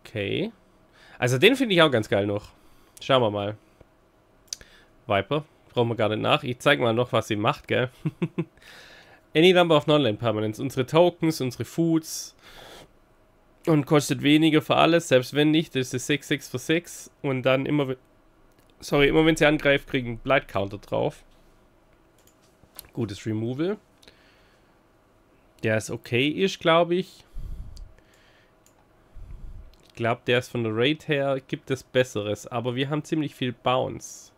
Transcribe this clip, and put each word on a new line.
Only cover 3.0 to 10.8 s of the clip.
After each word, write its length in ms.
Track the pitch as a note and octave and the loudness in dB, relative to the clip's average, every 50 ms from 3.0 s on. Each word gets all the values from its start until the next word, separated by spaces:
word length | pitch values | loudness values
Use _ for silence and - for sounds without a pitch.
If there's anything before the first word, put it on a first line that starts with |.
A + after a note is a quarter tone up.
Schauen 220 | - - C#3 C3 A#2+ | -2 0 2 2 2
wir 80 | G#2+ | 2
mal. 260 | G#2 G#2 G2+ G2+ A2 G#2+ _ _ _ _ - _ _ _ _ _ _ _ _ _ _ _ _ _ - - - _ - - _ _ _ _ _ | 0 -2 -4 -4 -6 -10 _ _ _ _ -20 _ _ _ _ _ _ _ _ _ _ _ _ _ -16 -16 -16 _ -20 -20 _ _ _ _ _
Viper. 380 | - G#2 G2 G2 - C#3+ D3+ D3 _ _ _ _ _ | -2 0 0 0 0 -4 -4 -4 _ _ _ _ _
Brauchen 180 | _ - A#2+ A#2 | _ -2 0 0
wir 80 | A#2 | 0
gar 120 | A2 A2 G#2 | -2 0 -2
nicht 120 | A2 A2 | 0 -2
nach. 220 | A2 A2 C3 D3+ - | 0 0 0 0 0
Ich 160 | - B2 - | -6 -8 -2
zeig 200 | - D3 C#3+ C#3+ | 2 2 2 2
mal 160 | C3+ A#2 A2 | 2 0 2
noch, 180 | A#2 B2 - - | 0 0 0 0
was 160 | A2+ G#2+ - | -2 0 0
sie 80 | A2 | -4
macht, 320 | G2+ G#2 A#2+ D3+ - - - | -2 0 -2 -2 -4 -6 -4
gell? 220 | A2 A2 B2 B2+ - - - D#3+ - _ - D#3+ _ - D#3+ - _ _ _ | -2 -2 -2 -2 -6 -8 -8 -8 -6 _ -8 -8 _ -8 -10 -10 _ _ _
<laughs> 720 | - - - - - - - - - - _ _ _ _ | -20 -20 -20 -20 -20 -20 -20 -20 -20 -20 _ _ _ _
Any 180 | D#3 D#3+ F#3 F#3 | 6 6 6 8
number 240 | F3+ F3 E3+ D#3+ | 6 6 6 4
of 100 | D3 D3 | 2 4
Non-Land 320 | - D3+ D3+ C#3+ A#2 G#2 G2+ | 4 2 2 4 2 0 0
Permanents. 420 | A#2 A#2+ G#2 G#2+ G#2+ A2 G#2+ - | -2 -2 -2 0 -2 -4 -4 -6
Unsere 260 | B2 C#3 - - | -8 -8 -4 -4